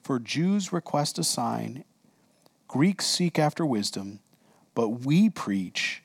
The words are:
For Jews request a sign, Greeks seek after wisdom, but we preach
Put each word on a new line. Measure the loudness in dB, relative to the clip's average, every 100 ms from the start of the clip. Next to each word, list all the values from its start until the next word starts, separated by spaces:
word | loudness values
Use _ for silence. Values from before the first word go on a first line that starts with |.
For | -2 -4
Jews | -2 0 2 2 0
request | -4 -2 0 0 -2
a |
sign, | -4 -2 -2 -4 -6 -10 -16 _ _ _ _ _ _ _ _
Greeks | 2 2 2 -2
seek | 0 0 2
after | 2 2
wisdom, | 0 0 0 -6 -10 -14 _ _ _ _ _
but | -2 -2
we | -2 2 4 4
preach | 2 -2 -2 -2 -4 -4 -6